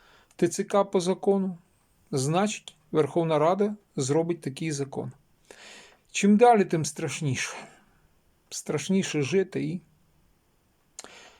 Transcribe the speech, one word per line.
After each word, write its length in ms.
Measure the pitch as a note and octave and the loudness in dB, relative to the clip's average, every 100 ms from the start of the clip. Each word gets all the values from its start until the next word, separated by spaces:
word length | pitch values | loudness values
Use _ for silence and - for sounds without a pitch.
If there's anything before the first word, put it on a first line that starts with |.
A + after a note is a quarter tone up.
| _ _ _ - | _ _ _ -2
Т 120 | E3+ | -2
Ц 160 | F3+ | -2
К 200 | G3 G3+ | 0 0
по 160 | G3 G3 | 2 0
закону. 580 | F3 F3+ - G3 F#3+ F3 _ _ _ _ - | 0 -2 0 0 -2 -8 _ _ _ _ -6
Значить, 680 | C#3+ C3+ E3+ G#3 - - _ - | -4 0 0 0 -4 -14 _ -4
Верховна 460 | D#3 D3 F3 E3 D3+ | 0 0 0 0 2
Рада 360 | D#3 G3 G#3 G#3 _ - | 2 2 -2 -4 _ -6
зробить 440 | C3 D3+ E3 E3+ | 0 0 0 -4
такий 320 | C#3+ C3 E3 | -8 -8 -6
закон. 400 | C#3+ C3+ B2 C3 - _ _ _ - - - - _ _ | -6 -8 -8 -10 -14 _ _ _ -20 -20 -20 -20 _ _
Чим 260 | - G3+ G#3 | 0 4 8
далі, 280 | A#3+ A3+ | 8 6
тим 200 | F3+ E3 | 4 0
страшніше. 720 | D3 - D#3 - D3+ B2 - - - - _ _ _ _ _ _ - | -2 -6 -8 -4 -4 -2 -6 -10 -16 -20 _ _ _ _ _ _ -16
Страшніше 720 | - - D#3 - F#3+ - D3+ | -14 -6 -6 0 0 0 -2
жити 420 | B2+ F#3+ - C3+ | 0 0 -2 -4
і... 160 | D3 F3+ _ _ _ _ _ _ _ _ _ _ _ - - - - | -6 -8 _ _ _ _ _ _ _ _ _ _ _ -20 -20 -20 -20